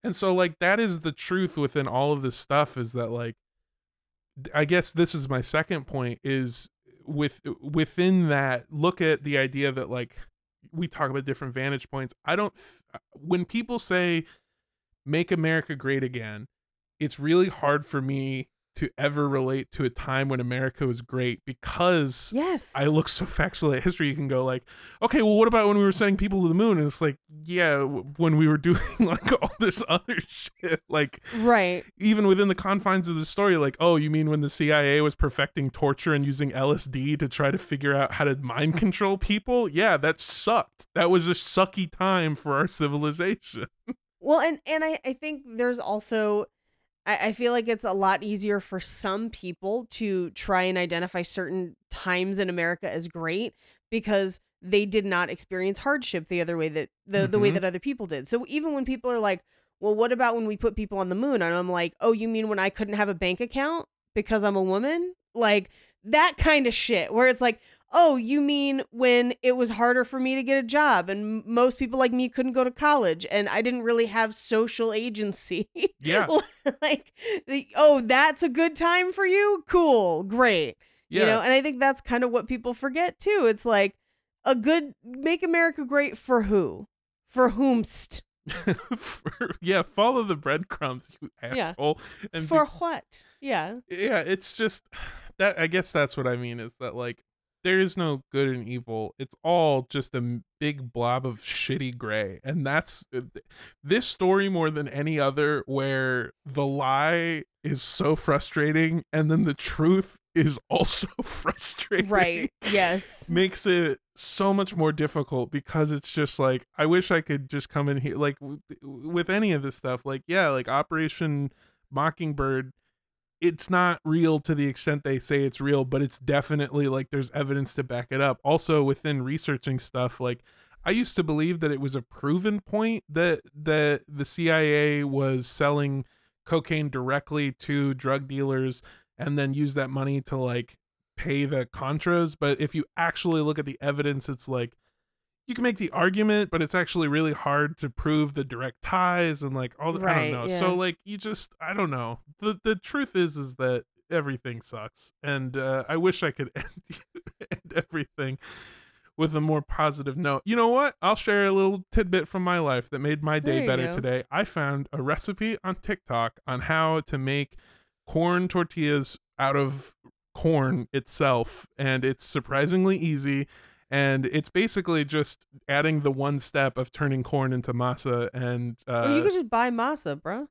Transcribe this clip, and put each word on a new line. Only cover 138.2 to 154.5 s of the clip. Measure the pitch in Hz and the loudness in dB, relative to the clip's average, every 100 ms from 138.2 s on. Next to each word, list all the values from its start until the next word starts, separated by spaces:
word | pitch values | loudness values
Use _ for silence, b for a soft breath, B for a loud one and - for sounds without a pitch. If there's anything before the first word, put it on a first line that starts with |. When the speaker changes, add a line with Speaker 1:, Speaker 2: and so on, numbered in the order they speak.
| 135 | -2
Speaker 1:
dealers | 139 139 135 131 123 b b b _ | -4 -2 0 -2 -6 b b b _
and | 123 143 | -4 0
then | 139 | 0
use | 139 147 | 0 0
that | 139 131 | 0 -2
money | 135 135 139 | -2 -2 -2
to, | 127 135 | -4 -4
like, | 127 123 120 _ _ _ _ - | -2 -4 -6 _ _ _ _ -10
pay | - 139 143 | -4 -2 0
the | 139 123 | -2 -4
Contras. | - 135 151 180 175 165 147 | -6 -4 -2 2 2 0 -2
But | 143 139 | -2 0
if | 151 160 | -2 -4
you | - - | -6 -2
actually | 170 - 180 165 | -2 0 0 0
look | 151 151 | 0 -2
at | 143 | -6
the | 131 | -6
evidence, | 139 143 147 139 - | -4 -2 -2 -2 -6
it's | 131 - | -10 -6
like, | 127 120 _ _ _ _ _ _ _ - | -6 -6 _ _ _ _ _ _ _ -12
you | 240 | -2
can | |
make | 240 220 | 0 0
the | 180 | -4
argument, | - 180 190 214 208 208 | 0 0 2 2 2 2
but | 165 | -2
it's | 156 | 0
actually | 185 165 - 156 | -2 -2 0 2
really | 147 160 | 2 0
hard | 147 - 143 147 160 | -2 0 0 0 -2
to | 139 | -10
prove | - 151 151 151 143 | -4 0 2 0 -2
the | |
direct | 135 120 131 - | -6 -6 -8 -8
ties | - 190 180 175 170 147 | -2 0 2 2 0 -2
and, | 139 131 | -6 -4
like, | 123 - | -6 -6
all | 156 | -4
the, | 170 | -2
I | 185 | 0
don't | 160 | 0
Speaker 2:
Right, | 156 | 0
Speaker 1:
know. | 127 120 | -2 -4
Speaker 2:
yeah. | 180 | 0
Speaker 1:
So, | 185 | 0
like, | 180 180 170 | 0 -2 -4
you | 196 208 | -12 -12
just, | 214 214 - _ | -8 -8 -10 _
I | 165 | -8
don't | 202 180 | -2 -2
know. | 135 117 117 - - | -2 -6 -10 -16 -6
The, | 208 190 | -4 -2
the | 214 208 | -2 -2
truth | - 285 277 185 | -4 -4 -2 0
is, | 175 147 | -2 -2
is | 139 127 | -10 -4
that | 131 123 - _ _ | -2 -2 -4 _ _
everything | 170 143 131 131 | -4 -4 -6 -8